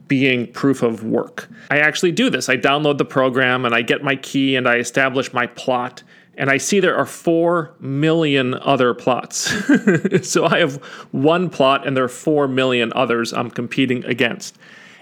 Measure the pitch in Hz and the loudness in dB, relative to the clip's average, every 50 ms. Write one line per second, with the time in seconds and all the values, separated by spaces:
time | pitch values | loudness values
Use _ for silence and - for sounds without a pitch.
0 | - - 143 127 135 135 127 123 113 - - - - 139 131 - 123 117 113 104 | -4 -2 0 2 2 2 2 0 -2 -6 -6 -2 0 0 0 2 0 -2 -2 -4
1 | 107 113 113 110 - - - - - - - - - - 135 147 151 156 147 - | -4 -4 -2 -2 -4 -6 -12 -16 -16 -16 -20 -20 -6 -2 0 2 2 2 0 0
2 | - 175 160 185 254 247 131 127 - - 131 123 - 139 139 147 151 147 143 135 | 0 0 2 2 0 0 0 -2 0 -2 0 2 2 2 2 2 2 0 0 0
3 | 143 - - 139 131 131 117 135 131 127 127 127 127 117 117 117 117 107 135 127 | -2 0 2 2 2 2 2 2 2 2 2 0 0 2 0 0 2 0 -2 0
4 | 143 139 139 135 - - - 139 135 135 135 127 127 123 120 120 120 - - 139 | 0 -2 -2 -2 -6 -4 -2 0 0 0 0 2 2 2 2 2 0 -2 0 0
5 | 135 135 123 135 123 - - 123 120 - - - - 131 127 123 123 127 - - | 0 0 0 -2 -4 -2 -2 -4 -4 -4 -6 -8 -4 -2 -2 -2 -2 -6 -10 -16
6 | - _ - - _ _ _ - 139 139 135 135 - - 208 196 180 165 113 120 | -20 _ -20 -20 _ _ _ -4 -2 0 0 0 0 0 2 2 2 2 2 0
7 | 139 - - - - 170 165 165 170 170 175 170 156 - - _ - 135 139 139 | -2 -4 -6 -4 -2 0 2 2 2 2 0 0 -2 -6 -12 _ -10 -6 -4 0
8 | 151 160 160 165 160 147 139 139 127 127 127 - - 143 139 127 127 120 113 - | 0 2 2 2 2 2 2 0 0 0 -4 -2 0 0 2 4 2 2 0 0
9 | - 131 120 117 - - - - - - - 190 - - 285 - - 214 175 151 | 0 0 0 0 -4 -8 -8 -6 -4 -4 -4 -2 0 2 2 2 4 2 2 2
10 | - 190 - 165 - - - 175 156 170 - 156 175 139 139 139 - - - - | 0 0 0 -2 -2 0 0 0 2 2 2 2 2 0 -2 -8 -14 -16 -18 -20
11 | - - - 135 135 156 165 175 185 165 - - 135 135 139 135 - 143 135 131 | -14 -8 -4 0 2 2 2 2 0 -2 0 2 4 4 4 2 0 -2 0 0
12 | 127 123 - - - 165 151 147 143 131 127 131 131 131 127 120 117 113 - 123 | -2 -2 -4 -4 -2 0 2 2 0 0 0 0 2 2 2 2 0 0 0 0
13 | 131 117 120 117 117 113 - 120 123 113 - - 120 117 - 139 135 120 123 123 | 0 0 0 0 -2 -2 -4 -4 -6 -6 -6 -8 -8 -4 -2 0 0 0 0 -2
14 | - - - 127 127 113 - - - - - _ - - - - - - - - | -2 -4 -2 0 0 -2 -2 -6 -10 -16 -18 _ -20 -20 -20 -20 -20 -20 -20 -20